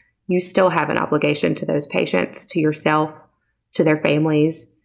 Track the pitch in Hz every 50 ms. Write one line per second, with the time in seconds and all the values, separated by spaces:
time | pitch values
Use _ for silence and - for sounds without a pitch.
0 | _ _ _ _ _ - 180 180 180 - - 196 185 180 165 160 147 151 - -
1 | - - 156 151 151 147 147 - - 160 151 - - 160 156 147 151 - - 175
2 | - - 185 180 180 - - - - - - 170 151 151 151 - - 156 151 151
3 | 156 151 - - - _ _ _ _ _ _ _ _ _ - - 156 156 156 151
4 | - 147 147 151 156 156 151 151 151 160 160 - - _ _ _